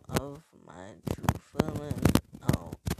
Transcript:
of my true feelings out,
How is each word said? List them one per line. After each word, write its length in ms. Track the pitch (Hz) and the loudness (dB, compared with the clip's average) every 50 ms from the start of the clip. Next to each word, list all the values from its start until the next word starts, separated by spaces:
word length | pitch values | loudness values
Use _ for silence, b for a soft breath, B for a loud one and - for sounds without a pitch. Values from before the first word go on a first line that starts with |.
| - - | -8 -4
of 340 | - - 131 143 143 151 - _ _ - 82 80 | -4 -4 -4 -4 -10 -14 -18 _ _ -20 -20 -18
my 280 | 78 90 92 101 - - - - - | -16 -16 -16 -16 -16 -12 -6 -6 -6
true 260 | - - - - - | 2 2 2 2 2
feelings 800 | - - - - - 156 151 147 147 147 135 - - - - - - - - - - | -4 -2 -2 0 0 0 -2 -4 -4 -4 -4 2 4 4 4 4 2 0 -6 -2 0
out, 320 | - - - - - - - _ - - - | 0 0 0 -2 -8 -12 -8 _ -4 2 2